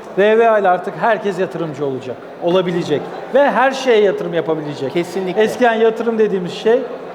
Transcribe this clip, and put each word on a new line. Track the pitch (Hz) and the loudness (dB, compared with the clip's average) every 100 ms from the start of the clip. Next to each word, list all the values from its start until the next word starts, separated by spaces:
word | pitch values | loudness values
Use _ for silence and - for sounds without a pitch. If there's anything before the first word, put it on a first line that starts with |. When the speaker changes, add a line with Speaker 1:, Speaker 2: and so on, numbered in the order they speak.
| - - | -6 0
Speaker 1:
R | 208 220 | 4 4
V | 233 | 4
A | 214 | 4
ile | 190 | 4
artık | 180 196 165 | 2 -2 -2
herkes | 220 208 202 180 | 0 0 -2 -2
yatırımcı | 185 170 165 135 143 | -4 -4 -8 -4 -4
olacak, | 131 123 113 - - | -4 -8 -12 -14 -6
olabilecek | 170 185 180 175 143 139 - - - | 0 2 2 -2 -2 -2 -4 -10 0
ve | 240 233 | 2 4
her | 208 269 | 4 2
şeye | 240 262 220 | 2 2 4
yatırım | 196 - 175 | 4 2 -2
yapabilecek. | 170 156 156 147 135 131 | -2 -2 -4 -4 -6 -4
Speaker 2:
Kesinlikle. | 175 170 196 185 175 | -2 -4 -4 -4 0
Speaker 1:
Eskiden | 220 220 240 | 0 2 2
yatırım | 220 226 220 226 226 | 4 2 2 -2 0
dediğimiz | 208 190 180 | 0 0 -4
şey | - 220 247 - - - | -4 0 2 0 -10 -12